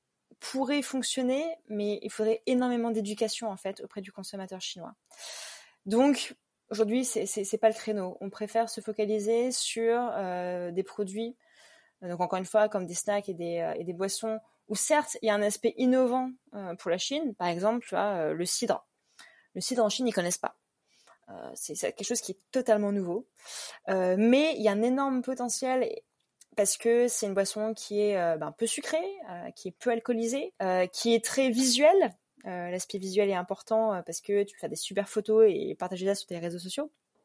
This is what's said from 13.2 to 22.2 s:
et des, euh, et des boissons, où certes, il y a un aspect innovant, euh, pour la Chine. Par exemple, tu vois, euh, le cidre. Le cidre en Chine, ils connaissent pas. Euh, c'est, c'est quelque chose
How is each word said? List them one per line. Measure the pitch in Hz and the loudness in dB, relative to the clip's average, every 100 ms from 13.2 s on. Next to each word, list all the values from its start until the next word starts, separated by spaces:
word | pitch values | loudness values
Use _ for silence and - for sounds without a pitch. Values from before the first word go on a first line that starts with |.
| 202 | -2
et | |
des, | 170 170 170 | -6 -4 -2
euh, | 165 - | -2 -4
et | 170 | -6
des | |
boissons, | 175 196 - 226 220 - _ - | -4 -4 -2 -4 -6 -8 _ -6
où | 208 | 0
certes, | - 302 294 - | 2 2 2 -2
il | 220 | 0
y | |
a | |
un | 208 | 2
aspect | 208 208 233 - | 2 0 -2 2
innovant, | 254 254 254 254 254 254 _ 208 | 4 6 4 2 -2 -8 _ -12
euh, | 190 175 | -10 -6
pour | 190 | -2
la | 180 | -2
Chine. | - 285 311 202 | -2 -2 -4 -2
Par | 175 | -2
exemple, | 170 202 233 - | 0 0 0 -2
tu | - | -2
vois, | 208 190 | 0 0
euh, | 156 | -2
le | 160 175 | -2 -2
cidre. | - 233 - - _ _ - - _ _ | 0 0 -2 -6 _ _ -20 -20 _ _
Le | 190 | -8
cidre | - 240 | -2 2
en | 214 | 2
Chine, | 196 254 | 2 0
ils | |
connaissent | 202 175 - | 0 0 0
pas. | - - _ _ _ _ - - - | -2 -8 _ _ _ _ -20 -20 -18
Euh, | 98 - | -14 -12
c'est, | 64 - - | -8 -8 -4
c'est | 123 | -4
quelque | - 196 | -4 -4
chose | 240 | -4